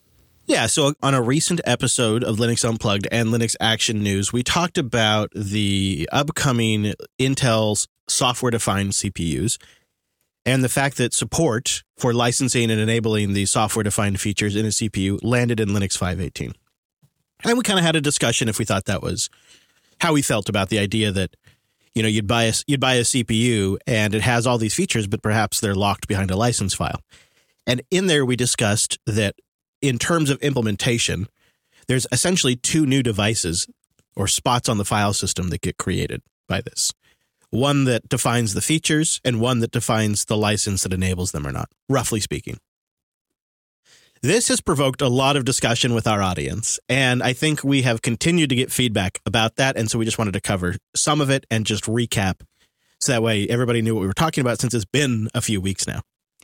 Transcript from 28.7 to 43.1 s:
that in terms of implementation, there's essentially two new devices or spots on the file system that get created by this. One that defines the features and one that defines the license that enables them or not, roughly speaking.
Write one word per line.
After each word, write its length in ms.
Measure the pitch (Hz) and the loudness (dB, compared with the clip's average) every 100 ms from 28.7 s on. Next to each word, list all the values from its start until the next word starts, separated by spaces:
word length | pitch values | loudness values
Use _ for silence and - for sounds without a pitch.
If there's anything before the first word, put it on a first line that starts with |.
| 104 - - - | 0 -2 -4 -4
that 280 | 107 101 - _ _ _ _ | -2 -2 -4 _ _ _ _
in 160 | 139 120 | -2 -2
terms 320 | - 170 143 | 0 0 0
of 100 | 131 | 0
implementation, 880 | 143 131 110 101 131 120 - 87 101 _ _ _ _ _ - | 0 0 -2 -2 -2 0 -2 -4 -8 _ _ _ _ _ -4
there's 200 | 127 - | -2 0
essentially 460 | 127 175 185 135 123 | 0 0 2 0 0
two 300 | - 160 147 | 0 2 2
new 160 | 139 | 2
devices 640 | 120 101 104 113 87 85 - - _ _ _ - | 2 0 0 0 -2 -4 -6 -12 _ _ _ -4
or 100 | 98 | -2
spots 440 | - 135 123 - | 0 2 0 0
on 80 | 107 | -2
the 80 | 98 | 0
file 260 | 104 104 | 0 0
system 380 | 98 95 - 90 | 0 -4 -4 -4
that 100 | - | -4
get 160 | 90 - | -6 -6
created 460 | - 92 90 - - _ _ | -4 -2 -4 -8 -14 _ _
by 140 | 131 | -6
this. 320 | 107 - - - _ _ _ _ _ | -6 -6 -6 -6 _ _ _ _ _
One 340 | 110 139 143 | 0 2 2
that 240 | 131 113 - | 2 0 -2
defines 460 | 127 135 120 110 | -2 2 2 0
the 80 | 101 | -2
features 580 | - 160 - 156 160 - | 0 0 2 0 0 0
and 160 | 131 117 | -2 0
one 220 | 120 127 | 0 0
that 120 | 113 | 0
defines 520 | 120 - 110 107 101 | -2 0 0 2 -2
the 120 | - 110 | -2 0
license 460 | 104 104 107 98 | 2 0 -2 -2
that 120 | 95 | -2
enables 380 | 92 92 90 90 | -2 -2 -2 -4
them 140 | - 71 | -4 -6
or 60 | |
not, 160 | 69 80 _ - | -6 -8 _ -2
roughly 300 | 131 - 110 | -2 0 -2
speaking. 360 | - - - - _ _ _ _ _ | -4 -6 -8 -14 _ _ _ _ _